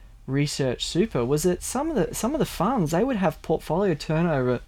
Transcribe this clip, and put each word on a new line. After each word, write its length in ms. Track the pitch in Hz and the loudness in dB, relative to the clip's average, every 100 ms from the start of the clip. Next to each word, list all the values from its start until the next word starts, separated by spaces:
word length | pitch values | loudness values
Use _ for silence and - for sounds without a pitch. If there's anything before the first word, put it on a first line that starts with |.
| - - - | -20 -16 -4
researched 600 | 139 147 - 131 - - | 0 0 0 -2 -2 -2
super 380 | 165 220 135 | 0 0 0
was 180 | 120 151 | 0 2
that 200 | 180 180 | 2 0
some 280 | - 247 320 | -2 -2 -2
of 60 | 269 | 0
the, 180 | - | -2
some 180 | - 233 | -2 -2
of 60 | 302 | 0
the 80 | 170 | -2
funds, 460 | - 190 262 147 | 0 0 2 0
they 100 | 165 | 2
would 140 | 262 214 | 2 2
have 260 | 180 - | 0 0
portfolio 520 | - 160 - 165 202 | -2 -2 0 0 0
turnover 640 | 147 - 156 170 139 127 120 | 0 0 0 2 2 2 0